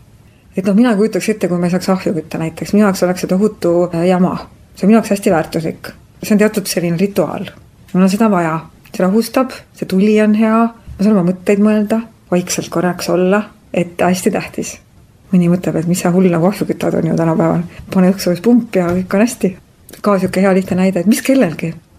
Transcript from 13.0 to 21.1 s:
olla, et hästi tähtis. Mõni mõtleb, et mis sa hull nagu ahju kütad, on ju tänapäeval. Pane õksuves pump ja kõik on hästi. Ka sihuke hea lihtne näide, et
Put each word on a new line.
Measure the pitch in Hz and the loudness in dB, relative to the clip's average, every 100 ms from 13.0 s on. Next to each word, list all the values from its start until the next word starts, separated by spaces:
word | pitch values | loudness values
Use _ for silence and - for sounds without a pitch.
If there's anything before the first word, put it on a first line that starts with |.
| - | -2
olla, | 175 185 202 208 - - 185 | 0 2 0 -2 -12 -8 -4
et | 175 - | -4 -2
hästi | 175 185 - | 0 0 -2
tähtis. | 190 - - - - _ _ _ _ - | -4 -6 -10 -10 -12 _ _ _ _ -2
Mõni | 185 170 | 0 2
mõtleb, | 180 175 156 | 2 0 -2
et | 170 | -2
mis | 180 | 0
sa | 180 | 0
hull | 175 185 | 2 2
nagu | 170 175 | 2 0
ahju | 202 - | 0 -4
kütad, | - 170 - | -4 -2 -2
on | 165 | -2
ju | 165 | 0
tänapäeval. | 165 160 165 165 170 - - | 0 0 0 0 -4 -12 -4
Pane | 190 185 | 2 2
õksuves | 190 - 175 | 2 -2 -2
pump | 226 247 - 190 | 2 2 2 -2
ja | 175 | -2
kõik | 180 185 196 | -2 -2 0
on | 233 | 0
hästi. | - 185 - _ _ - - | 0 -4 -4 _ _ -20 -6
Ka | - 196 | 0 0
sihuke | 190 180 | 0 0
hea | 196 190 | 2 2
lihtne | 190 185 | 0 0
näide, | 190 190 | 0 0
et | 180 | 0